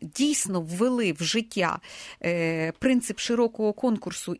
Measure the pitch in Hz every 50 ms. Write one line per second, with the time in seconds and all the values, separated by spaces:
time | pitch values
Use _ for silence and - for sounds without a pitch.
0 | - 156 - - 277 294 294 - - 196 190 180 165 160 175 180 233 254 254 240
1 | 226 185 151 - 170 156 - 226 226 226 - 202 175 165 - - - - - -
2 | - - - - - 175 175 170 165 165 165 160 160 160 165 - - 262 262 247
3 | - - 202 - - - 240 233 240 233 233 - 220 214 208 - - 247 220 -
4 | - 180 175 - - - 175